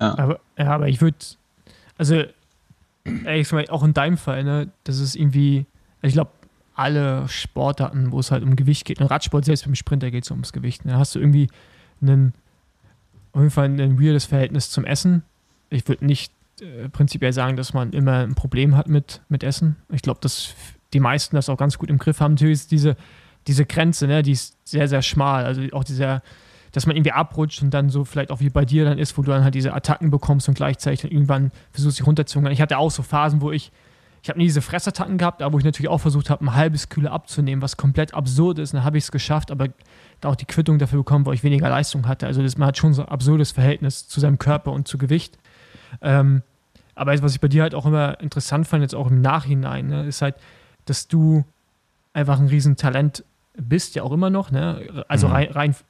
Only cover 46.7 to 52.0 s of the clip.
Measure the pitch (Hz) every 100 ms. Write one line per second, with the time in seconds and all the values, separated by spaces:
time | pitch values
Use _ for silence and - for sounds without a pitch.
46.7 | _ _ - 139 143 143 131 147 151 160
47.7 | 139 139 151 143 147 151 143 - 147 160
48.7 | 160 139 - 127 127 135 156 135 139 131
49.7 | 131 131 147 147 - 139 - - _ _
50.7 | _ - 139 - 165 156 156 143 _ _
51.7 | _ _ _